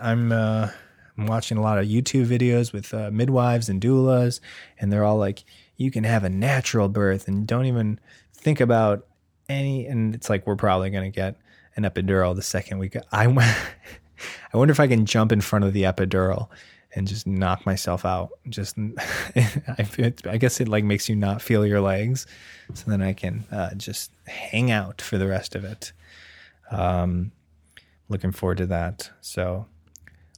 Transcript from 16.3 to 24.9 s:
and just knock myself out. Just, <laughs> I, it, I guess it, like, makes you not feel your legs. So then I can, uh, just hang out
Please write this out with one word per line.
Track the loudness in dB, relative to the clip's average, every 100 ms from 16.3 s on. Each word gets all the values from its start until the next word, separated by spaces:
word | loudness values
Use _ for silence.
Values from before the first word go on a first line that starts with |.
| 0 -4 -12 -20 -20 _
and | -4 -4
just | -4 -4
knock | 0 0 0 -2
myself | -2 -2 -2 -2
out. | -4 -6 -12 -12
Just, | -10 -8 -8
<laughs> | -8 -6 -8 -8 -2 2
I, | 2 0 -6 -6 -4 -2
it, | -2 -2 -6
I | 0
guess | 0 0
it, | 0
like, | 0
makes | 2 0 0
you | 0
not | 0 -2
feel | 0 2 4
your | 2
legs. | 2 0 -2 -4 -6 -18 -20 -20 -18
So | -10 -2
then | 0
I | 0
can, | -2 -6 -6 -8
uh, | -6 -6 -8
just | -10 -10 -12 _ -18
hang | -16 -4 0 2
out | 0 -2